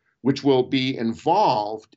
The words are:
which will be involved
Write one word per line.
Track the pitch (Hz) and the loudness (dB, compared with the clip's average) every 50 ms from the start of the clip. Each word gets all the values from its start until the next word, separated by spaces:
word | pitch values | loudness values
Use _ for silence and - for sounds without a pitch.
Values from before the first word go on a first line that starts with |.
| _ _ _ _ | _ _ _ _
which | - 135 135 - 131 | -2 -2 -2 0 2
will | 143 135 127 127 | 2 4 4 2
be | 127 143 131 131 131 131 | 0 -2 -2 -2 -2 -2
involved | - 117 113 113 - - 151 175 208 208 156 123 107 104 104 110 110 - _ _ | -2 -4 -4 -4 -2 -2 0 2 2 2 2 2 0 -2 -4 -8 -10 -12 _ _